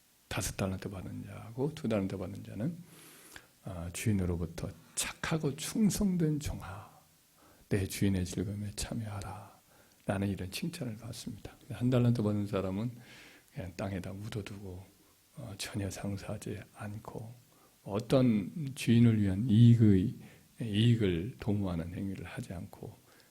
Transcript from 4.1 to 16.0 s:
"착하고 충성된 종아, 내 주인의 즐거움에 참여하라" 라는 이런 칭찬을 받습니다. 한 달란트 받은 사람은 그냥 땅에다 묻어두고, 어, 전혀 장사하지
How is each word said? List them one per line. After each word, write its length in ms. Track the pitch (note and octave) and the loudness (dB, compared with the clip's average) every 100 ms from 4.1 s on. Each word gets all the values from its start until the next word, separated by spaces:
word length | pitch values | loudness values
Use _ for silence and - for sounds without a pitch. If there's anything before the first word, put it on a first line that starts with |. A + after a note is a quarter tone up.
| G2 F2+ E2+ E2 - - - - | 2 2 0 -4 -6 -10 -10 -14
"착하고 600 | - - - - D#3+ D3+ | -8 -8 -6 -4 0 -2
충성된 840 | - - B3+ G#3 - G#3 F3+ D#3 D3+ | -4 -4 2 2 4 0 2 2 2
종아, 480 | - - - G2 - - _ _ _ _ - - - | -2 -6 -8 -12 -14 -20 _ _ _ _ -20 -20 -2
내 180 | G#2 F#2+ | -2 0
주인의 380 | - G2+ F#2+ | 0 2 2
즐거움에 460 | F2+ - G2+ G2+ G2+ | 0 -2 -4 -4 -8
참여하라" 840 | - - A#2 G#2+ G2+ F#2+ G2+ - - _ _ - _ - | -8 -6 -6 -6 -8 -8 -10 -16 -20 _ _ -20 _ -4
라는 220 | G2 G2+ | -2 0
이런 220 | F2+ F2+ | -2 -6
칭찬을 460 | - E3+ - C3 G#2+ | -6 -8 -6 -8 -8
받습니다. 580 | A#2 - - G#2 - - - | -12 -12 -12 -12 -14 -18 -12
한 200 | G#2 B2 | -2 2
달란트 320 | B2+ A#2+ B2 | 4 4 4
받은 240 | G#2 G#2 G2+ | 2 0 0
사람은 440 | G2+ F#2 F#2+ A#2+ - - - - - _ | -2 -2 -2 -4 -6 -20 -20 -20 -20 _
그냥 200 | - F#2 - | -10 -10 -6
땅에다 380 | G2 F#2+ F#2+ | -6 -4 -8
묻어두고, 720 | G2 G#2+ A2 G2 G2+ G2 F2+ F#2+ _ _ _ _ - | -10 -8 -8 -8 -12 -12 -14 -16 _ _ _ _ -16
어, 180 | A#2 G2+ | -14 -10
전혀 300 | - G#2+ G2 | -8 -4 -4
장사하지 720 | - | -4